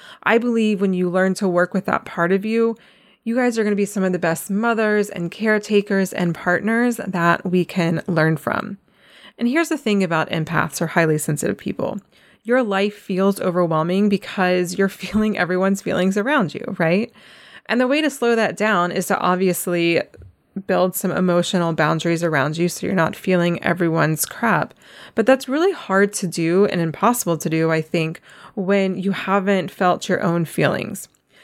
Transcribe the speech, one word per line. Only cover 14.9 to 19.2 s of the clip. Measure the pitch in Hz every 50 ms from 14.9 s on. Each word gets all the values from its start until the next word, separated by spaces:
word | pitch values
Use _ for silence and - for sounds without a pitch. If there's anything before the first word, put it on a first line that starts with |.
| - - -
feeling | 180 - 214 214 220 196 -
everyone's | 180 170 180 180 190 196 196 196
feelings | - - - - 180 190 196 208
around | 202 254 302 285 196 151 -
you, | - - - 190 -
right? | 170 160 175 196 233 - _ - - - - - - - - - _ -
And | 220 240
the | 254 247
way | 277 302
to | 311 294
slow | - - 247 233 233
that | 226 220 160 - -
down | 208 214 214 175 175 175
is | - 190 175 -
to | 196
obviously | -